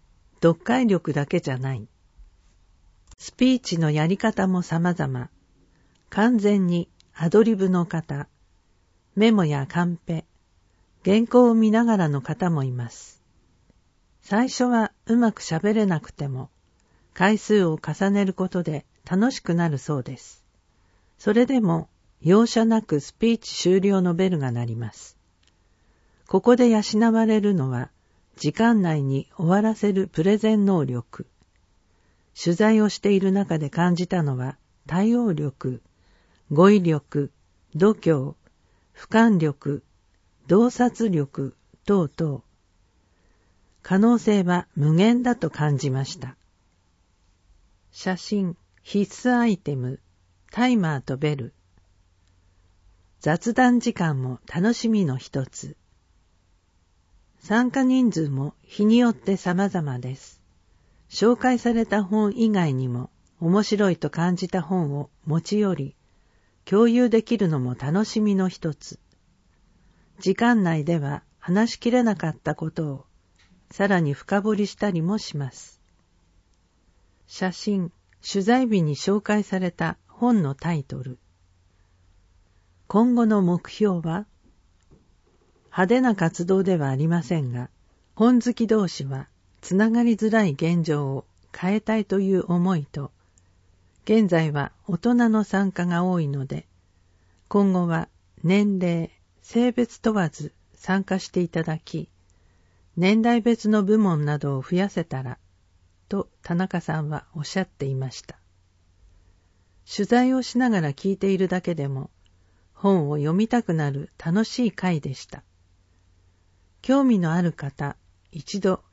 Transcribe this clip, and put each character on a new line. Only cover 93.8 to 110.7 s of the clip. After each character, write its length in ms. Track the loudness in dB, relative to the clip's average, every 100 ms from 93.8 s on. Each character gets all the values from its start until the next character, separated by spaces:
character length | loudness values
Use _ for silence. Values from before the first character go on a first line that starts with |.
| _ _
現 260 | 0 2 4
在 220 | 2 0
は 200 | -2 -6 -10 -8
大 120 | -2
人 160 | 2 2 4
の 140 | 2
参 300 | 0 -2 -2
加 120 | -2 -2
が 200 | 0 0
多 140 | 0
い 80 | -2
の 160 | -6 -6
で、 220 | -10 -12 _ _ _ _ _ _ _ _
今 240 | 0 2
後 140 | 2 0
は 200 | -2 -6 _ _ -6
年 340 | 0 2 2 0
齢、 340 | -2 -2 -4 _ _ _
性 300 | -6 0 0
別 260 | 0 -4 -4
問 140 | -4
わ 160 | -2 -2
ず 240 | -6 -16 _ _ _
参 280 | -2 -2
加 160 | -2 -6
し 80 | -4
て 140 | -4
い 80 | -2
た 140 | -4
だ 140 | -6 -8
き、 280 | -10 -12 -12 _ _ _ _ _ _ _ _ 0
年 260 | 2 4
代 200 | 2 2
別 260 | 2 0 2
の 160 | 0
部 140 | 2 2
門 260 | 2 0
な 140 | -2 -4
ど 220 | -4 -6
を 20 |
増 160 | -4 -2
や 120 | -2
せ 140 | -4
た 200 | -6 -8
ら、 160 | -10 -14 _ _ _ _ _ _ _
と 220 | -8 -8 _
田 120 | -6 -4
中 240 | -2 -6
さ 220 | -6 -6
ん 80 | -6
は 160 | -8 -10
お 80 | -12
っ 20 |
し 160 | -6 -6
ゃ 40 |
っ 40 | -6
て 180 | _ -6
い 100 | -6
ま 160 | -8
し 100 | -12
た。 160 | -20 -20 _ _ _ _ _ _ _ _ _ _ _ _ _ _ -12
取 140 | -6 0
材 280 | 2 2 0
を 80 |
し 140 | -2 0
な 100 |
が 100 | 2